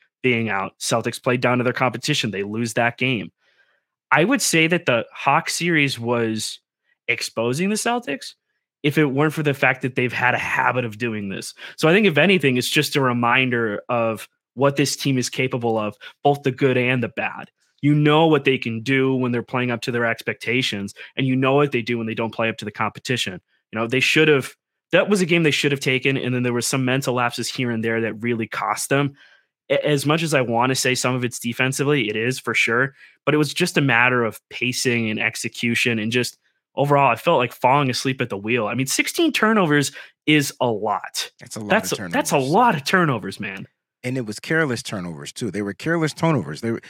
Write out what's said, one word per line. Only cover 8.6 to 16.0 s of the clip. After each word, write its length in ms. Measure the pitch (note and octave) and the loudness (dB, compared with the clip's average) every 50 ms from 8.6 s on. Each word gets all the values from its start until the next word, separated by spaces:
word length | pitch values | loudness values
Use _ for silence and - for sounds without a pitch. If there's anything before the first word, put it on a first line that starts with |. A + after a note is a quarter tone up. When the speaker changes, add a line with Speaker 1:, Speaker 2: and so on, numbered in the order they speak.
| _ _ _ _ | _ _ _ _
Speaker 1:
if 160 | - D3 C#3 D#3 | -4 0 2 2
it 80 | D3+ | 2
weren't 260 | C#3 B2+ C#3 D3+ D#3 | 2 2 2 2 2
for 100 | C#3+ E3 | 0 0
the 120 | D3 D3 C3+ | -2 -2 0
fact 280 | - - B2+ C3 - | 2 2 2 2 0
that 120 | - C3 B2 | -4 -4 -2
they've 180 | - B2+ A#2+ | -2 -2 -2
had 220 | - - A#2+ B2 B2 | 0 0 0 0 0
a 40 | G#2+ | 0
habit 460 | A2 G#2+ - C#3+ B2+ B2+ B2 B2+ A#2+ | -2 -2 -2 0 0 2 0 0 -4
of 140 | A2+ G#2 G#2 | -4 -6 -6
doing 300 | B2 A#2+ A2 G#2+ G2+ G2 | -6 -4 -4 -6 -6 -8
this. 260 | F#2+ E2+ - - - - - - - | -8 -8 -10 -12 -16 -16 -18 -18 -4
So 120 | - - D#3+ | 0 4 4
I 40 | |
think, 140 | E3+ G#3 A3 | 6 6 4
if 120 | F#3+ D3+ C#3+ | 4 4 4
anything, 380 | D#3 F#3+ G3 F3 - C#3 B2+ | 4 4 4 4 4 2 2
it's 120 | B2 A#2+ - | 2 0 0
just 260 | - D#3 C#3+ - - | 0 0 0 0 0
a 60 | D3 | 2
reminder 840 | C3+ B2+ A#2+ A#2+ A#2+ A#2 B2 C3 C3 B2+ B2 A#2+ A#2 A2 G2+ - - - | 2 2 2 2 2 2 2 2 2 2 0 0 0 -2 -4 -6 -4 -2
of 400 | A#2+ A#2+ A2+ A2+ A2 G2+ - - _ _ _ _ _ | -2 0 0 0 -2 -4 -10 -16 _ _ _ _ _
what 220 | A#2 C3+ C#3+ C#3 | 0 0 2 2
this 200 | D3 C#3+ C3 - | 2 0 0 -2
team 200 | - - C#3 C3+ | -2 -2 0 0
is 140 | B2+ A#2+ - | 0 -2 -2
capable 480 | - - C3 B2+ - B2+ A#2 A#2 A2 A2 | -4 -4 -4 -2 -2 -2 -2 -2 -2 -2
of, 180 | G#2+ G#2 - _ | -2 -4 -6 _